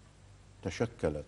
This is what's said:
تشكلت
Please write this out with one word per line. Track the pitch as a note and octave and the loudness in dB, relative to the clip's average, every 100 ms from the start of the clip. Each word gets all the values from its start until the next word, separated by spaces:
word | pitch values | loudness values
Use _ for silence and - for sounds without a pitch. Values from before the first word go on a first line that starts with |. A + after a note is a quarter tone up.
| - - - - - - | -20 -20 -20 -20 -20 -8
تشكلت | F#2+ - A#2 - E2 D2 | -6 0 0 2 0 0